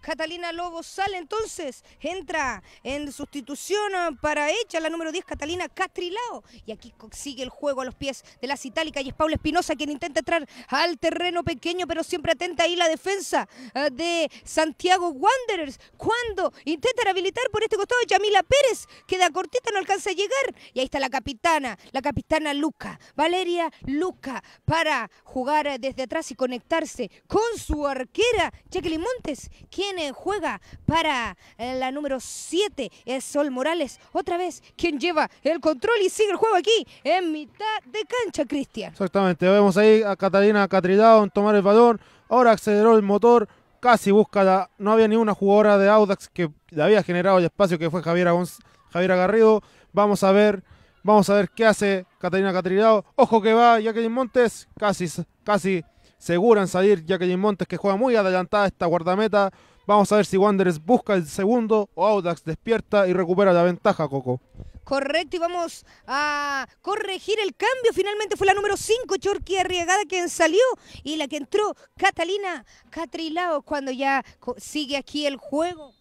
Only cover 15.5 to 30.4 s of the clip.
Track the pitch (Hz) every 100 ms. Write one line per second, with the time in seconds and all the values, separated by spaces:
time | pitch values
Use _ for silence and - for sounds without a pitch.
15.5 | 349 294 - _ _ - 453 480 392 330
16.5 | - - 320 453 494 427 370 370 - -
17.5 | 415 427 415 392 494 415 392 415 403 -
18.5 | 539 539 415 - - _ 370 359 294 359
19.5 | 494 - 415 381 392 403 349 403 523 523
20.5 | - - - 262 294 269 226 233 247 339
21.5 | 311 269 202 - 262 269 226 - 269 302
22.5 | 285 302 - 202 165 - - 311 359 370
23.5 | 349 330 - - 285 359 - - 240 -
24.5 | _ - 320 311 277 214 _ _ 262 247
25.5 | 302 294 269 269 254 262 320 320 254 254
26.5 | 247 _ 330 320 - 214 _ _ - 453
27.5 | 403 - 302 285 262 254 - 453 453 311
28.5 | - _ 269 339 320 359 508 - 277 -
29.5 | - - - 392 370 302 254 - 403